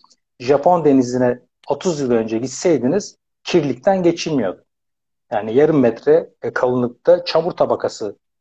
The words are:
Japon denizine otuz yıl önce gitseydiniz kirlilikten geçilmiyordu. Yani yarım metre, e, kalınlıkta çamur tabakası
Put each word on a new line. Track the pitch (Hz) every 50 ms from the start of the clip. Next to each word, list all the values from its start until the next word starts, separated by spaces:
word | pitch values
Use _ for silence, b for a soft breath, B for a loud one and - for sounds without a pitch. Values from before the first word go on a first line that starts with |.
| b b b _ _ _ _ -
Japon | 123 120 147 139 - 175 180 170 151
denizine | 147 135 135 123 123 123 127 127 123 120 123 _ _ _ _ _
otuz | - 143 143 - 185 165 143
yıl | 139 123
önce | 120 113 110 110 110
gitseydiniz | 113 123 131 127 - - 185 165 131 113 127 160 208 202 - - _ _ _ _ _ -
kirlilikten | - - 175 147 139 123 - - 196 196 190 175
geçilmiyordu. | 170 165 170 - 170 151 135 107 92 90 - _ _ _ _ _ _ _ _ _ _ _ _ _ -
Yani | 120 107 101 110 110
yarım | 131 151 156 156 143
metre, | 127 117 113 - - 143 151 170 - - _ _
e, | - 120 117
kalınlıkta | - - 123 123 127 123 120 120 _ - 165 175 180 175
çamur | - - 160 165 175
tabakası | 165 - 190 143 120 - - 107 - - 113 101 - _ _ _ _ _